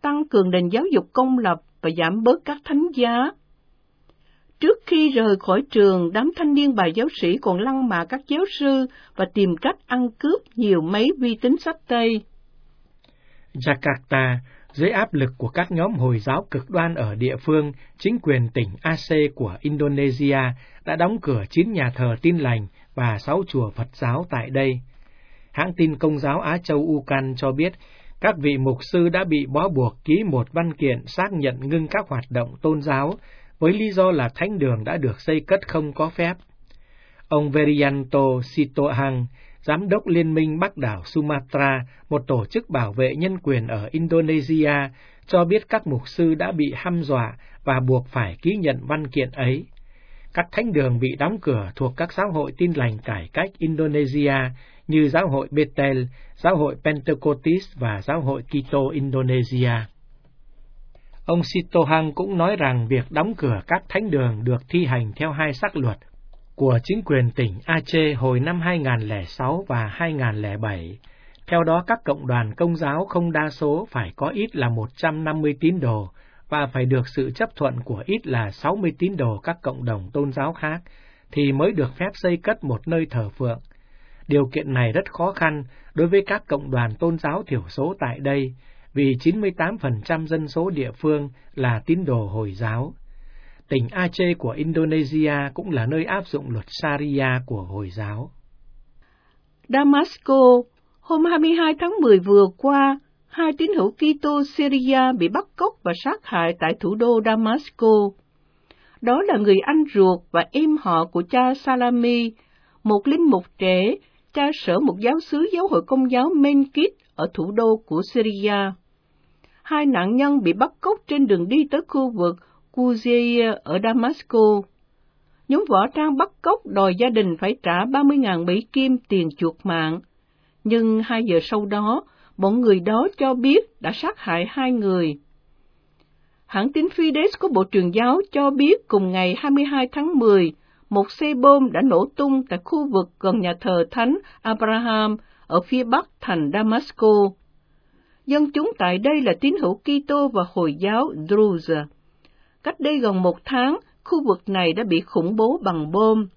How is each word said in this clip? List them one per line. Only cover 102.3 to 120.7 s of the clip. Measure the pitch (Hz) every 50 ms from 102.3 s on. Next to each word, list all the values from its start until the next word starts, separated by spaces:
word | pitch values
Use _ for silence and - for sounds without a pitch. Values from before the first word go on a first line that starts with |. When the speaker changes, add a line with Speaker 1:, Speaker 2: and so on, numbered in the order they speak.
| 202 202 196 190 190
Speaker 1:
qua, | _ - 269 277 277 277 277 269 277 _ _ _ _ _
hai | _ - - 339 311 285
tín | - 330 359 415
hữu | 320 190 208
Kitô | - _ 311 302 302 294 - 294 294 294 277
Syria | 285 - - 294 285 277 269 254 262 269 262 262 254 254
bị | 214 170
bắt | 170 202 339 - _ _
cóc | - 349 440 - _ _
và | 180 170 175 -
sát | 269 370 427 _
hại | - - 180 170 165 180 175
tại | 165 160 160 -
thủ | - 175 202
đô | 214 233 240 240 226 214
Damasco. | 226 220 220 226 214 226 302 294 - _ - 233 220 220 214 208 202 202 _ _ _ _ _ _ _ _ _ _ _ - _ _ _ _ _
Đó | - 233 240 294 403
là | 403 339
người | 214 208 202 196 190 -
anh | - 294 311 302 294 -
ruột | 208 190 185 180 175 - _
và | - 170 165 -
em | - 269 311 311 302 294
họ | - 196 170 165 165
của | 170 - 175 175 175
cha | - 254 254 254 269
Salami, | 269 - 277 254 254 247 247 247 240 233 240 240 240 233 226 220 _ _ _ _ _ _ _ _ _ _
một | 214 208 202 202
linh | 277 294 320 339 302
mục | 233 185 185 - _
trẻ, | - 196 185 185 180 185 220 330 403 _ _ _ _ _ _ _
cha | 294 285 285 302
sở | - - - 175 196
một | 302 269 190 185
giáo | 208 240 285 330
xứ | - - - 294 320 427 392
giáo | 339 370
hội | 392 - - 330
công | - 269 262 262 254
giáo | 247 247 254 320
Menkit | 381 302 277 285 285 277 269 269 _ 294 320 - - _ _ _ _
ở | - 151 - _
thủ | - 160 180
đô | 208 220 233 226 220 220 -
của | - - 202 196 -
Syria. | - 247 220 220 208 196 196 208 208 202 196 190 190 _ _ _ _ _ _ _ _ _ _ _ _ _ _ _ _ _ _
Hai | - 311 302 302
nạn | 277 254 202 180 190 226
nhân | 254 277 285 285 277 208
bị | 165 170
bắt | 196 254 330